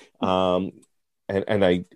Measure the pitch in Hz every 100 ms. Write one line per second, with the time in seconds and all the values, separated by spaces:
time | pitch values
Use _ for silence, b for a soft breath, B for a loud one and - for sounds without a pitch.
0 | B - 98 92 92 90 95 - _ _
1 | _ _ - 98 - 104 95 90 87